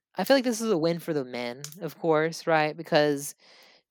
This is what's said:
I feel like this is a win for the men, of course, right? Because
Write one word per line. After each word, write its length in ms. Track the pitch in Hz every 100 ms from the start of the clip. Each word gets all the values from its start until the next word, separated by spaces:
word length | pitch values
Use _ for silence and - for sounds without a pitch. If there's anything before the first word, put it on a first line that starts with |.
| _
I 100 | -
feel 120 | 196 269
like 80 |
this 160 | 247 220
is 100 | 226
a 80 | 175
win 220 | 165 170
for 120 | 165
the 120 | 151
men, 380 | 127 123 120 127 147 156
of 180 | 165 -
course, 480 | 165 151 160 165 -
right? 300 | 160 151 156
Because 580 | 160 160 147 143 143 - _ - - _ _